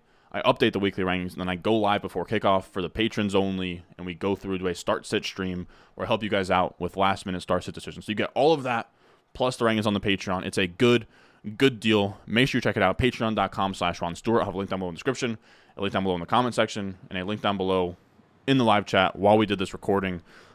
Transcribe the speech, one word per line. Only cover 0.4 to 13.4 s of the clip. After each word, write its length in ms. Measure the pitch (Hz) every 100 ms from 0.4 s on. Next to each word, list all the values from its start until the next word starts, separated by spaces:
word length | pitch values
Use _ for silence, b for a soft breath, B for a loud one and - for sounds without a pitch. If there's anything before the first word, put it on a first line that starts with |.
update 300 | - 131 117
the 80 | 98
weekly 240 | 101 95
rankings, 280 | 92 90 90
and 80 | -
then 80 | 92
I 60 |
go 200 | 90 101
live 280 | 113 101 101
before 240 | 92 92 85
kickoff 380 | 110 104 95
for 180 | - 98
the 80 | 85
patrons 440 | - 110 - 104
only, 500 | 98 95 95 92 87 - -
and 100 | 90
we 80 |
go 200 | 85 98
through 240 | 98 98 95
to 80 | 92
a 80 |
start 320 | 87 - 101 -
sit 180 | 107
stream 440 | - - 92 90 90 b b
where 100 | -
I 40 | 92
help 140 | 110
you 60 | 104
guys 220 | 101 92
out 280 | 92 87 -
with 160 | 87 95
last-minute 440 | 95 95 - 90
start 240 | - 90
sit 100 | 92
decisions. 320 | 87 - 82 90
So 40 |
you 40 | 107
get 160 | 107
all 180 | - 143
of 120 | 160
that, 260 | 127 117 - b b b _
plus 220 | - 127 127
the 80 |
rankings 220 | 113 110 107
on 80 |
the 60 | 101
Patreon. 440 | 104 98 - 92
It's 140 | 92 98
a 80 | 95
good, 400 | 87 120 120 117 b b b 104 107
good 220 | 135 117
deal. 400 | 110 107 101 98 -
Make 220 | 107 131
sure 100 | 127
you 40 |
check 140 | 110 104
it 60 |
out. 160 | 95 92
Patreon 380 | 127 - 113
dot 160 | 107